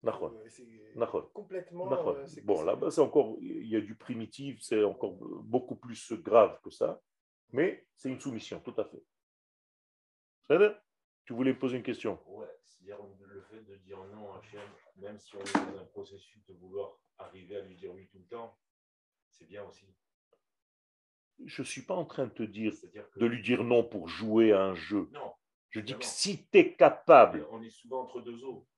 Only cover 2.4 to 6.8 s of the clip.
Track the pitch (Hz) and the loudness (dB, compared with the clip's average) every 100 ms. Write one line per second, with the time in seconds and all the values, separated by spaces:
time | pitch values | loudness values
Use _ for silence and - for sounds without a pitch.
2.4 | 101 92 80 - - 156 143 151 110 110 | -2 0 0 -2 -2 2 4 4 2 -2
3.4 | - - 117 110 104 113 - 117 110 - | -10 -10 -4 -4 -4 -12 -10 -8 -8 -12
4.4 | 139 113 - 110 104 92 104 92 104 95 | -14 -12 -4 0 2 0 -8 -8 -14 -14
5.4 | 107 120 127 110 120 113 - 107 85 110 | -2 -2 -2 -14 -14 -16 -10 -10 4 6
6.4 | 98 - - - | 6 4 -18 -4